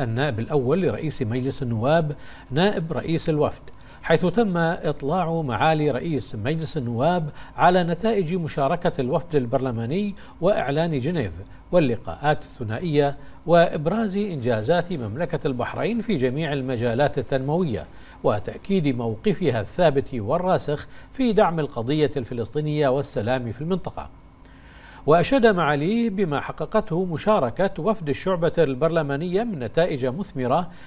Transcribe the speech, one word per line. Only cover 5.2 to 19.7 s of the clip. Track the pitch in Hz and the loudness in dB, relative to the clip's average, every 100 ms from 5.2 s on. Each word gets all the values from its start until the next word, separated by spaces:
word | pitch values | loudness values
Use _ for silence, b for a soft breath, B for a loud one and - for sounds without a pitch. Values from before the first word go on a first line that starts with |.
| 165 165 | 0 -2
معالي | 147 113 156 156 147 | -2 2 4 4 2
رئيس | 127 165 139 - | 0 -2 -4 -4
مجلس | 113 110 160 156 160 | -4 -2 -2 -4 -4
النواب | 120 117 151 180 151 B B - | -4 0 2 2 -2 B B 4
على | 160 180 | 6 6
نتائج | 170 165 220 208 156 | 2 0 0 0 0
مشاركة | 185 156 - 139 170 175 151 | -2 -2 0 0 2 0 0
الوفد | 123 160 - 147 | 0 -2 0 0
البرلماني | 120 120 131 113 113 175 208 - B B | 0 0 -2 -2 -2 -2 -4 -6 B B
وإعلان | 175 185 131 143 170 147 | 0 2 0 0 0 -2
جنيف | 131 175 101 85 98 B B | -2 -2 -4 -6 -14 B B
واللقاءات | 175 139 110 - 82 147 147 | 2 4 0 -6 -2 0 0
الثنائية | - - 110 113 175 147 143 139 B B 156 | -4 -10 -6 -4 0 2 2 0 B B 4
وإبراز | 170 170 180 147 220 220 196 | 6 6 2 -2 0 -2 -2
إنجازات | 208 156 117 110 110 175 175 | -4 -2 0 0 2 2 0
مملكة | 165 110 117 170 151 147 | -4 -4 -4 -4 -2 -2
البحرين | 123 - - 156 233 | -4 -4 -4 -2 -2
في | 202 160 | -2 0
جميع | 127 135 160 | 0 0 -2
المجالات | 143 131 120 120 117 143 - | -2 -2 -2 0 2 2 0
التنموية | 120 139 131 165 175 95 67 B B B | -2 -2 0 0 0 -4 -8 B B B
وتأكيد | 135 104 - 110 - 196 147 | 0 0 -2 -10 -2 0 2
موقفها | 123 117 104 214 175 165 117 | 0 -4 -2 0 2 0 0
الثابت | 95 | -2